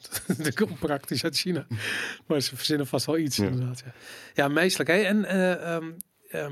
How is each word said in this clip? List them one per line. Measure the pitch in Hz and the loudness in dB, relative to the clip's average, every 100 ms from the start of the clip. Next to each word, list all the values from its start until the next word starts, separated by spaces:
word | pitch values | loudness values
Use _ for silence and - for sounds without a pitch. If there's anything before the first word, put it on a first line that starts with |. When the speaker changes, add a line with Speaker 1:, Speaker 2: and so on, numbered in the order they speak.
| - - | -10 -6
Speaker 1:
<laughs> | - - | -4 -2
Dat | 151 - | 0 0
komt | 214 - | 0 0
praktisch | 156 139 - 135 | -2 -2 -2 -2
uit | 165 143 | 0 -2
China. | 180 165 - 110 107 - - - - | -2 -2 -4 -6 -4 -4 -6 -8 -2
Maar | 151 | 0
ze | - 127 | 0 -4
verzinnen | - 151 135 | 0 0 2
vast | 139 - | 0 0
wel | 160 | 0
iets, | 151 117 | 0 2
Speaker 2:
Ja. | 98 | 2
Speaker 1:
inderdaad, | 127 123 123 127 | 0 -2 -6 -12
ja. | - - - - | -16 -18 -18 -4
Ja, | - 139 | 0 2
meestelijk. | 147 185 185 143 | 4 4 2 4
Hey, | 180 190 | 4 4
en, | 208 175 | 2 2
eh, | 190 185 175 170 165 | 2 4 2 -2 -4
ehm, | 160 165 - _ - | -6 -10 -18 _ -10
eh, | 160 147 | -6 -6